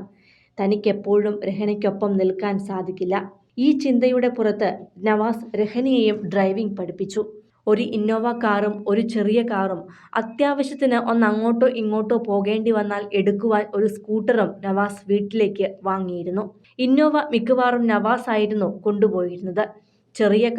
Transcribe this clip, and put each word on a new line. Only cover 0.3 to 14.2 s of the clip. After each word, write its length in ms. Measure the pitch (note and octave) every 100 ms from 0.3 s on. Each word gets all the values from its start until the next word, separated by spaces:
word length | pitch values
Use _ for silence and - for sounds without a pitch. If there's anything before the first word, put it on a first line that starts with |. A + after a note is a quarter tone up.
| _ _ -
തനിക്കെപ്പോഴും 760 | G3 G#3 G#3 G3+ G3+ G#3 G#3 G#3 -
രഹനയ്ക്കൊപ്പം 640 | G3 G#3 G#3 G#3 G3 G#3 G3
നിൽക്കാൻ 360 | F#3+ F#3+ G#3 G3+ G3
സാധിക്കില്ല. 480 | F#3+ F3+ F#3 F3+ G3 G3 - _ - C4+
ഈ 20 | C#4
ചിന്തയുടെ 460 | C#4 A#3+ B3+ B3+ B3 A#3+
പുറത്ത് 320 | A3 G#3 G#3 - - - G3+
നവാസ് 380 | G#3+ A3 A3+ - G3+
രഹനയെയും 580 | G#3+ A#3+ C4 B3+ G#3+ G#3 F3+
ഡ്രൈവിംഗ് 460 | G3 F#3+ F#3+ G#3+ G3
പഠിപ്പിച്ചു. 460 | F3 F3 G3 G#3+ G#3+ - - _ -
ഒരു 120 | G#3+ A#3+ A3+
ഇന്നോവ 320 | G#3+ A3 A#3 A#3
കാറും 320 | A3+ G3+ G#3 G#3 G3+
ഒരു 120 | G#3 -
ചെറിയ 260 | A3 G#3 A3+ A#3
കാറും 300 | G3+ F#3+ F3+ - - - -
അത്യാവശ്യത്തിന് 800 | A#3 A#3 C#4+ C#4+ C4+ C#4+ C4+ A#3+ A#3
ഒന്ന് 140 | A#3 A3
അങ്ങോട്ടോ 380 | G#3+ A3+ A#3 B3+ A#3
ഇങ്ങോട്ടോ 360 | G#3+ G#3+ G#3+ A#3 -
പോകേണ്ടി 440 | G3+ G3 G#3+ A3 A3
വന്നാൽ 260 | G3+ G3+ G#3 G3+
എടുക്കുവാൻ 440 | F#3+ G3+ A3+ G#3 G#3 G3+
ഒരു 100 | G#3+ G#3
സ്കൂട്ടറും 540 | - G#3+